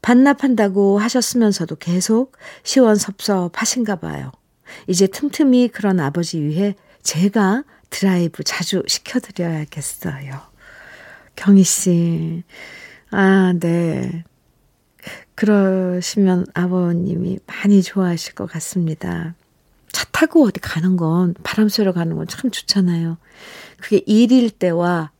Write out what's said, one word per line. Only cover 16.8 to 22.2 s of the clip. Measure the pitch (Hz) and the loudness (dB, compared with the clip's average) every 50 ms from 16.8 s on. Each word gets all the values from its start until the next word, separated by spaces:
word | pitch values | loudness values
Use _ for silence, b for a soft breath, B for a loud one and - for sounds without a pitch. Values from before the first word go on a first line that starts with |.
| 180 175 170 170 180 196 175 170 180 180 185 185 _ | 0 0 0 0 -2 -2 -4 -4 -4 -4 -6 -8 _
많이 | - - - - 202 202 196 | -16 -14 -2 2 6 6 6
좋아하실 | 180 - - 202 185 180 175 165 - - - | 4 2 -2 -2 0 0 -2 -4 -6 -12 -10
것 | - - 170 | -10 -10 -8
같습니다. | - 160 - - - 185 170 160 156 - - 180 170 170 170 160 170 _ _ _ _ _ _ _ _ _ _ _ | -8 -10 -10 -6 -4 -4 -2 -4 -4 -6 -8 -8 -6 -6 -8 -8 -12 _ _ _ _ _ _ _ _ _ _ _
차 | - - - _ | -10 -10 -8 _
타고 | - - 320 311 - 330 277 | -2 -2 -2 2 4 2 2
어디 | 202 - - | 2 0 -6
가는 | - - - 160 160 185 185 | -10 -8 -6 -2 0 0 0
건, | 175 165 160 165 175 185 175 175 - - | 0 0 0 0 0 0 0 -2 -6 -10
바람 | - - - 214 | -6 -2 0 0
쐬러 | 214 - - 208 190 180 | 0 0 0 -2 0 0
가는 | 175 170 165 165 | -2 -4 -4 -6
건 | 156 | -6